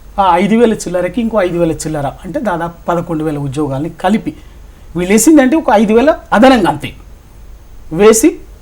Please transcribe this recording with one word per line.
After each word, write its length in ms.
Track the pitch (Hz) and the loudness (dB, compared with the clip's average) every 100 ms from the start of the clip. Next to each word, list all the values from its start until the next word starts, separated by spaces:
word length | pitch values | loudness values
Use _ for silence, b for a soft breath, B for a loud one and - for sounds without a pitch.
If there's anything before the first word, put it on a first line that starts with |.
| - - | -14 -2
ఆ 160 | 196 175 | 2 2
ఐదు 180 | 202 | 2
వేల 180 | 226 233 | 2 2
చిల్లరకి 480 | 208 - 180 175 - | 0 -4 -4 -4 -4
ఇంకో 220 | 226 220 | -2 -2
ఐదు 160 | 180 170 | -2 0
వేల 140 | 170 | -2
చిల్లర, 340 | 151 160 156 139 | -2 -6 -6 -6
అంటే 340 | - 190 269 | -8 -10 -6
దాదాపు 460 | 220 170 170 170 - | -4 -4 -6 -10 -6
పదకొండు 380 | 175 170 160 | -6 -4 -6
వేల 140 | 156 147 | -4 -6
ఉద్యోగాల్ని 520 | 143 131 147 135 165 | -6 -6 -4 -4 -8
కలిపి 460 | - 185 214 160 - b b b b b 165 | -4 -2 -2 -4 -12 b b b b b -8
వీళ్ళు 180 | 180 | 0
వేసిందంటే 420 | 214 311 311 262 320 | 2 4 4 4 0
ఒక 80 | 311 | 2
ఐదు 200 | 214 208 | 2 2
వేల 220 | 220 277 339 - | 2 2 0 -2
అదనంగా 380 | 202 262 254 185 | 4 4 4 0
అంతే 220 | - 123 - - - - - - - - - - | -4 -8 -14 -20 -20 -20 -20 -20 -20 -20 -20 -12
వేసి, 440 | 160 208 220 311 359 - - | 2 4 6 2 0 -14 -18